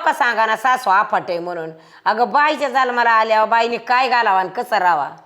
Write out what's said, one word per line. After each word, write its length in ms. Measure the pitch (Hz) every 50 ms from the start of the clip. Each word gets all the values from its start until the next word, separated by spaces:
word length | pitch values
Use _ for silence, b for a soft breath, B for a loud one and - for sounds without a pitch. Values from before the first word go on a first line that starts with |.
| 339
का 80 | 320
सांगा 340 | - - 262 240 226 214 226
ना, 100 | 220 220
सासू 340 | 214 - 254 254 240 - 202
आफाट 320 | 185 202 214 208 214 185 - 190
आहे 100 | 175 170
म्हणून. 320 | 170 175 175 170 160 160 160 B B B B B B
अगं, 260 | 190 214 220 240 202
बाईच्या 380 | 208 285 294 311 311 254 285 254
जन्माला 420 | 240 269 262 247 240 240 233 233
आल्यावर 380 | 226 220 220 220 214 214 220 208
बाईने 280 | 226 233 233 233 233
काय 320 | 214 - - 240 254 269 240
घालावा 320 | 247 240 226 214 190 190
आणि 80 | 185 175
कसं 280 | - 240 - - 220
राहावा? 340 | 196 180 175 165 147 135 156 160 - -